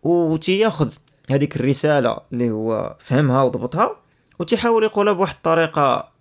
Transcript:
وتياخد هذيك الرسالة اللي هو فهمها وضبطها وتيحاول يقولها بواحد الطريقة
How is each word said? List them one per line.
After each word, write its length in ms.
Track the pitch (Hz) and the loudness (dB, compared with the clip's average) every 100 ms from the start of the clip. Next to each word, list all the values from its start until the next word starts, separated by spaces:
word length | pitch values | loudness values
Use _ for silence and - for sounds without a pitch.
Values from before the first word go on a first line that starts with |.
وتياخد 880 | - 175 165 160 160 190 220 151 135 - _ _ - | 0 0 2 0 0 2 0 0 -4 -4 _ _ -2
هذيك 260 | 135 143 147 | 0 0 -2
الرسالة 600 | 131 139 151 147 120 110 _ | -2 0 2 2 0 -4 _
اللي 180 | 120 120 | -4 -2
هو 460 | 107 110 110 - - | -2 -2 -4 -4 -10
فهمها 440 | - 131 147 127 | -2 0 2 2
وضبطها 540 | 131 123 120 160 233 427 _ _ _ _ | 0 0 -6 -2 -2 -4 _ _ _ _
وتيحاول 460 | 165 233 247 226 | -2 0 2 2
يقولها 280 | 214 208 208 | 2 0 0
بواحد 220 | 185 185 | 0 -2
الطريقة 720 | 135 - 165 160 160 143 120 - _ | -2 0 0 0 0 0 0 -4 _